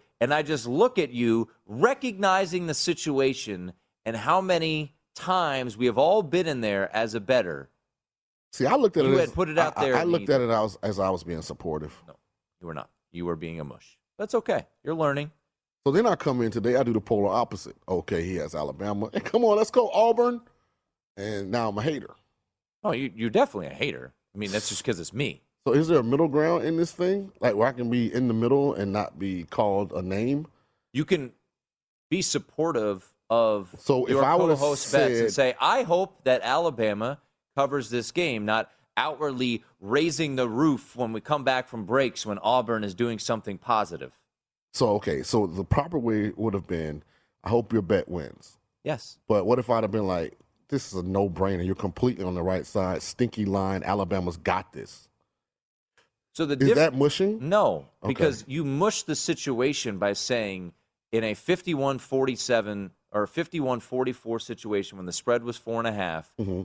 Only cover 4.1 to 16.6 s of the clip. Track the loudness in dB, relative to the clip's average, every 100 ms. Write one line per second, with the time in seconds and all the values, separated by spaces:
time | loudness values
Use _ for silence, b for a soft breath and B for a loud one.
4.1 | -4 0 2 2 0 0 -4 -6 _ _
5.1 | -10 -2 0 0 -2 -4 0 0 4 4
6.1 | 4 2 0 0 -2 0 0 0 -2 -2
7.1 | -2 0 0 0 -4 -10 _ _ _ _
8.1 | _ _ _ _ -2 2 4 4 4 4
9.1 | 6 4 0 0 2 2 2 2 2 2
10.1 | 2 2 2 4 2 0 -2 -4 0 0
11.1 | 0 -4 -8 -8 -10 -6 -6 -8 -14 -20
12.1 | -20 _ _ _ _ -12 -12 -14 _ _
13.1 | -8 -6 -4 -6 -10 -12 -14 -20 _ _
14.1 | -10 -4 -2 0 -2 -4 _ -6 -2 0
15.1 | -2 -6 -12 _ _ _ _ 2 4 4
16.1 | 2 0 2 0 0